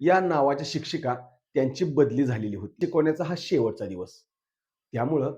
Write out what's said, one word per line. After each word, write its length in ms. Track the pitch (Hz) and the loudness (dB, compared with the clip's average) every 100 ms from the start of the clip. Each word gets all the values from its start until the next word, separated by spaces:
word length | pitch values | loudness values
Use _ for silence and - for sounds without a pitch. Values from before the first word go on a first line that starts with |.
या 200 | 156 185 | 4 4
नावाच्या 460 | 180 156 139 143 151 | 4 2 2 2 -4
शिक्षिका 440 | 151 - 143 131 123 - _ _ | -8 -6 -4 -4 -4 -8 _ _
त्यांची 300 | 135 131 135 | 0 0 0
बदली 400 | 165 143 139 123 | 0 4 4 4
झालेली 320 | 131 110 104 98 | 0 0 -4 -6
होती. 300 | 98 - 170 | -10 -6 -2
शिकवण्याचा 380 | 160 156 156 | 2 2 0
हा 100 | 165 170 | -4 -6
शेवटचा 480 | - 156 110 - 98 | 0 0 0 -2 -8
दिवस, 260 | 90 92 - _ _ _ _ _ _ _ | -8 -12 -14 _ _ _ _ _ _ _
त्यामुळं 400 | 117 135 151 139 | -4 0 0 -2